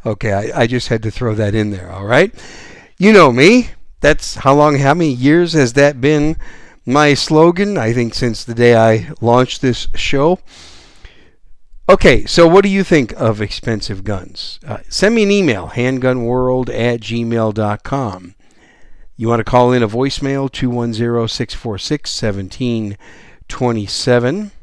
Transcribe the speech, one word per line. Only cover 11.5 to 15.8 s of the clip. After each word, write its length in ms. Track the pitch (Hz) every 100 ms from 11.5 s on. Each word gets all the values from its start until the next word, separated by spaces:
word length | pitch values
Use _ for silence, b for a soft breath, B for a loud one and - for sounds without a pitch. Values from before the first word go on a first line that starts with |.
| - - - -
Okay, 360 | 190 185 120 -
so 220 | - 170
what 160 | 185
do 60 | 202
you 140 | 196
think 280 | 185 165 120 -
of 220 | 117 107
expensive 640 | 104 - - 110 - 98
guns? 560 | 95 98 92 - - - -
Uh, 120 | 110 -
send 280 | - 196 233
me 80 |
an 80 | 202
email, 380 | 202 175 104 85
handgunworld 1000 | -